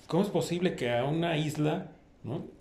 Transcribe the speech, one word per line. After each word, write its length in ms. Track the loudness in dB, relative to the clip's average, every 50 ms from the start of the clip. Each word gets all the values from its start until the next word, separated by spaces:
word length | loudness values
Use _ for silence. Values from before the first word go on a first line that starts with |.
| -8
¿cómo 160 | -2 2 2 2
es 60 | 2
posible 460 | 2 0 0 0 0 0 0 0 0
que 160 | 0 0 0
a 140 | 2 2 2
una 320 | 2 0 0 0 0 0
isla, 560 | 0 0 0 0 0 0 2 0 0 -4 -8 -14 -20 -20 -20 -20 -12 -8
¿no? 220 | -6 -6 -6 -8 -10 -16 -20